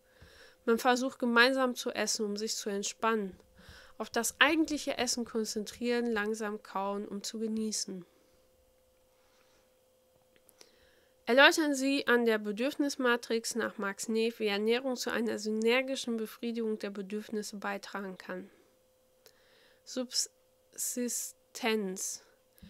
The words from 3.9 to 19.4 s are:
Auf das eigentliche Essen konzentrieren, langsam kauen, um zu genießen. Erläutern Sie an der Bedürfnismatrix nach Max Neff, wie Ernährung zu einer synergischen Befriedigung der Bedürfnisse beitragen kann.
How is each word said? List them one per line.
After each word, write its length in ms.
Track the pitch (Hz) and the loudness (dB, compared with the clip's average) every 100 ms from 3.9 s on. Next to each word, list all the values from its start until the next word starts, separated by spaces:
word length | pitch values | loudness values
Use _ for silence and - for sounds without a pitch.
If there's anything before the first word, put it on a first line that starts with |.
| - | -12
Auf 120 | - | -4
das 300 | 233 220 - | -2 -2 6
eigentliche 580 | 269 320 302 294 285 - | 6 6 0 -2 -4 -2
Essen 260 | 240 - | -2 -2
konzentrieren, 840 | 226 226 214 214 202 - 240 240 233 | -4 -4 -4 -6 -8 -6 -2 0 0
langsam 520 | 214 208 220 214 214 | -2 -2 -4 -4 -8
kauen, 460 | - 196 196 202 208 | -8 -6 -4 -4 -6
um 140 | 202 | -8
zu 160 | - 220 | -8 -6
genießen. 640 | 220 220 220 208 - 190 - _ _ _ _ _ _ _ _ _ _ _ _ _ _ _ _ _ _ _ _ _ _ _ - _ - _ _ _ _ _ - | -4 -2 -2 -4 -6 -10 -14 _ _ _ _ _ _ _ _ _ _ _ _ _ _ _ _ _ _ _ _ _ _ _ -20 _ -20 _ _ _ _ _ 4
Erläutern 480 | 262 302 339 294 | 8 10 8 2
Sie 320 | 262 269 277 - | 2 2 0 4
an 180 | 240 | 4
der 140 | 233 220 | 4 2
Bedürfnismatrix 1160 | 208 202 269 - 285 277 254 240 - 226 226 | -2 -2 -2 0 -2 2 2 0 0 -4 -2
nach 240 | 226 220 208 | -4 -4 -4
Max 300 | 196 196 - | -6 -4 -2
Neff, 320 | 226 226 226 | 0 0 0
wie 80 | 214 | 0
Ernährung 480 | 202 214 240 269 247 | 2 2 2 0 -4
zu 140 | - | -2
einer 280 | 214 226 214 | -2 -2 -2
synergischen 800 | 214 214 226 254 262 262 - 226 | -2 2 4 4 2 -4 -4 -4
Befriedigung 640 | 214 - 240 233 220 214 | -4 -6 -6 -4 -2 -2
der 120 | 202 | -6
Bedürfnisse 640 | 202 190 208 214 214 208 202 | -8 -6 -8 -6 -6 -6 -8
beitragen 600 | 202 202 - 196 196 185 | -6 -6 -8 -10 -10 -12
kann. 320 | - 185 196 _ _ _ _ _ _ _ - _ | -10 -10 -12 _ _ _ _ _ _ _ -20 _